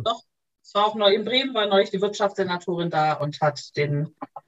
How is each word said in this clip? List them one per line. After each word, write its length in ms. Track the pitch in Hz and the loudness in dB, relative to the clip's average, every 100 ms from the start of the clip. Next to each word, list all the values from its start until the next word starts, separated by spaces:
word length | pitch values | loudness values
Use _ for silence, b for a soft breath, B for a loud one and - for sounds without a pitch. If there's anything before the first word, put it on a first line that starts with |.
Doch, 180 | 160 240 _ _ _ _ | -4 -6 _ _ _ _
es 100 | - | -6
war 120 | 202 214 | 0 0
auch 100 | 214 | 4
neu, 160 | 202 | 4
in 120 | 214 208 | 4 2
Bremen 280 | 254 269 | 0 0
war 140 | 226 208 | -2 2
neulich 220 | 196 196 | 4 2
die 120 | 190 | 0
Wirtschaftssenatorin 880 | 202 202 202 202 185 175 - 170 170 | -2 0 -2 0 -2 -4 -4 -2 -2
da 240 | 160 156 | 0 0
und 260 | 151 147 147 | 0 -4 0
hat 340 | 151 139 - - | -2 -2 -6 -4
den 320 | 147 143 156 - - - | -2 -2 -4 -8 -16 -18